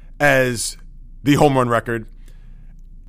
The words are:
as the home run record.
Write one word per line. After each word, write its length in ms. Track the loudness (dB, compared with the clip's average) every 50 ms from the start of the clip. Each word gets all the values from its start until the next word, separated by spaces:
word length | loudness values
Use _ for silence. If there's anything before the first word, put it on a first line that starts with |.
| -20 -16 -6 0
as 560 | 2 4 4 4 2 0 -2 -4 -6 -8 -10 -12 -16 -20 -20 -20 -20 -20 -16 -4
the 140 | 0 2 4
home 220 | 4 4 4 4 2
run 120 | 0 0
record. 380 | 0 -2 -2 -2 -6 -6 -8 -10 -18 -20 -20 -20 -20 -20 -20 -20 -20 -20 -20 -20 -20 -20 -20 -20 -20 -20 -20